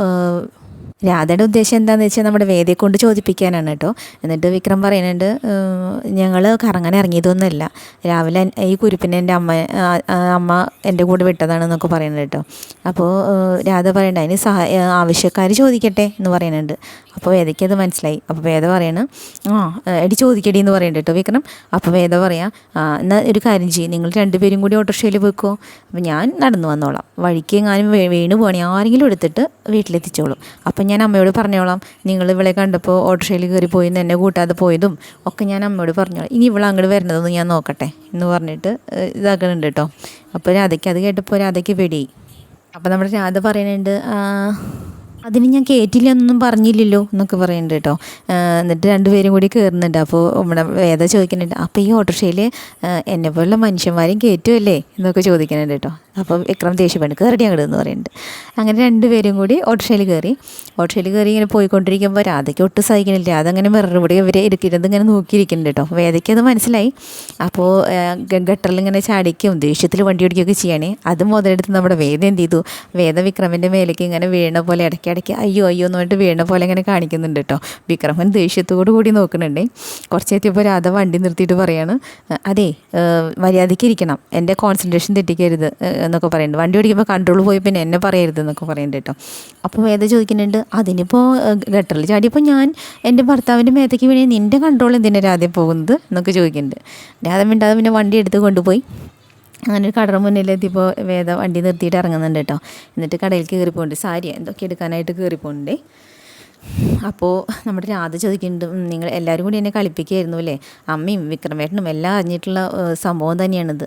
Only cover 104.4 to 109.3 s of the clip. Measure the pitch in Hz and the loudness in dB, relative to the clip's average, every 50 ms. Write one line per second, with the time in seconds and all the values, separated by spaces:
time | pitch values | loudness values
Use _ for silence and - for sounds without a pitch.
104.4 | 165 - - - 196 180 180 - 175 165 165 165 170 170 175 175 190 180 170 160 | -14 -14 -12 -10 -10 -10 -8 -8 -8 -6 -6 -6 -6 -6 -6 -6 -6 -6 -6 -6
105.4 | - 151 147 143 143 143 233 320 - _ _ _ _ _ - - - - - - | -8 -10 -10 -10 -8 -8 -8 -8 -10 _ _ _ _ _ -20 -20 -20 -20 -20 -20
106.4 | - - _ _ - - - - - - - - - 208 202 - 180 180 180 190 | -20 -20 _ _ -18 -10 -6 -4 -2 -2 -2 -2 -4 -6 -6 -4 -4 -2 -2 -4
107.4 | - - 220 - - 226 196 185 180 196 208 185 170 165 160 170 220 208 196 190 | -4 -8 -12 -10 -10 -8 -8 -8 -6 -8 -6 -6 -6 -8 -8 -6 -4 -4 -4 -4
108.4 | 190 180 180 170 170 170 175 190 180 175 170 165 165 170 - 175 170 165 | -6 -8 -8 -8 -8 -8 -8 -8 -8 -6 -8 -8 -8 -6 -6 -6 -4 -4